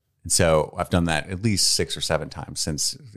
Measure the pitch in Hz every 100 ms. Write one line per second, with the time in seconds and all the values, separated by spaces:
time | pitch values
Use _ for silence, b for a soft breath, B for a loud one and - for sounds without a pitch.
0 | _ _ - - 85 78 - - 85 90
1 | 85 78 82 92 113 98 - - 87 78
2 | - 78 76 - - - - 73 - -
3 | 127